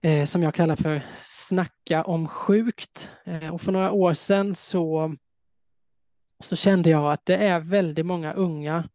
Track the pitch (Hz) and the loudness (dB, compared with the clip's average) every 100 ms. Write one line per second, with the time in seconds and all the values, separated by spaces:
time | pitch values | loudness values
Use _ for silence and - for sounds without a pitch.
0 | 165 151 143 180 160 147 170 151 - 151 | 2 2 2 2 0 2 0 2 0 -2
1 | - - - - - 185 175 _ - 160 | -6 -18 -16 -14 -4 -2 -2 _ -2 -2
2 | 165 165 160 - - 202 226 - - - | 0 -4 -4 -6 2 2 2 -4 -12 -16
3 | - - - 165 156 170 - 185 190 202 | -18 -18 -12 -10 -8 -6 -2 0 2 4
4 | 185 156 - 196 196 185 - 185 165 160 | 2 2 2 2 2 -4 -4 -2 0 -2
5 | 160 160 _ _ _ _ _ _ _ _ | -2 -6 _ _ _ _ _ _ _ _
6 | _ _ _ _ - 170 202 190 170 156 | _ _ _ _ -8 0 4 6 6 4
7 | 147 151 - 185 208 175 160 202 175 151 | 2 -2 0 2 2 0 0 0 0 -2
8 | 165 180 156 190 185 151 147 165 165 | -4 -4 -6 -2 -2 -2 -4 -4 -4